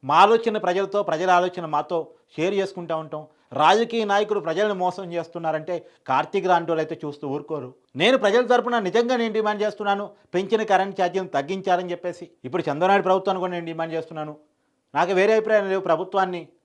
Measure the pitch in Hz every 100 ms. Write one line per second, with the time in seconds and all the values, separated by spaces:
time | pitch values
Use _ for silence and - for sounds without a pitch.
0 | 135 156 202 226 233 214 180 180 196 202
1 | 185 160 185 180 180 180 165 151 156 170
2 | 156 _ _ - 170 196 190 185 170 160
3 | 156 151 156 _ _ 123 156 208 233 226
4 | 214 202 208 208 165 160 214 196 180 180
5 | 185 170 165 175 165 156 151 175 - _
6 | - 135 156 202 180 175 165 160 156 160
7 | 151 143 147 143 143 151 127 - _ 127
8 | 196 262 208 220 240 247 226 240 190 208
9 | 240 254 226 214 214 208 214 208 208 196
10 | 202 - _ 180 196 220 214 190 196 196
11 | 180 180 185 139 139 190 190 180 180 175
12 | 180 - 170 _ 127 175 160 147 185 196
13 | 190 190 190 190 180 175 165 160 165 160
14 | 160 160 151 151 _ _ _ _ _ 139
15 | 175 185 202 220 214 214 196 190 190 160
16 | 185 196 185 175 151 _